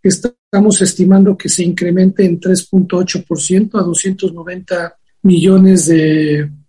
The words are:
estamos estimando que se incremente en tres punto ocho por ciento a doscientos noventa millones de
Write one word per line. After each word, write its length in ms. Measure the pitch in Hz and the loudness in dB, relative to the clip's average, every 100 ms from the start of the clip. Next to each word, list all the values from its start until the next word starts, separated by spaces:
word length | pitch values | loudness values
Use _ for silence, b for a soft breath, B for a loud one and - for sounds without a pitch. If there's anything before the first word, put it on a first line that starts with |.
estamos 760 | 196 185 247 _ _ 196 208 202 | 0 -2 -8 _ _ 0 0 2
estimando 560 | 185 - 185 190 196 190 | -2 0 2 4 4 0
que 140 | 190 | -4
se 140 | - | -4
incremente 600 | 175 180 175 180 185 190 | -4 -4 -2 2 0 2
en 160 | 185 175 | -2 0
tres 260 | 185 185 - | -2 -2 0
punto 300 | 190 185 180 | -2 0 -4
ocho 260 | 185 190 - | -4 -6 -8
por 120 | 160 | -8
ciento 360 | - 185 214 214 | -2 -2 0 -4
a 60 | |
doscientos 500 | 175 170 190 190 190 | -4 -4 -6 -4 -6
noventa 640 | 170 165 185 185 175 170 _ _ _ | -8 -14 -16 -8 -8 -8 _ _ _
millones 640 | 190 170 180 190 190 185 156 | 2 4 4 4 6 4 2
de 640 | 160 156 156 151 147 147 - | 2 2 0 0 -2 -4 -12